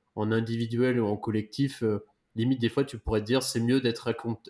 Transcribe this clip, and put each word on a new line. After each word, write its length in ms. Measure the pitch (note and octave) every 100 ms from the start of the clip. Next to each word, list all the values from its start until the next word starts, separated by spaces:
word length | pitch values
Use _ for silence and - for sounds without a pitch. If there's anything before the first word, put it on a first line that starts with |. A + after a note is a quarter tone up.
| _ -
en 160 | G#2+
individuel 680 | A2+ A2+ A#2 A#2 A#2 B2+ A#2+
ou 60 | G#2+
en 100 | G#2
collectif, 680 | - G#2+ G#2+ - C#3 -
euh, 220 | A2+ G#2 - _ _ A2+
limite, 240 | A#2+ C3
des 100 | A#2
fois, 140 | -
tu 140 | C3+ A2+
pourrais 240 | - A2
te 40 | G#2
dire, 180 | C3
c'est 160 | B2+ A#2+
mieux 220 | A#2 C3
d'être 260 | B2+ A2+ A#2+
accom-, 280 | A2+ A#2 A2+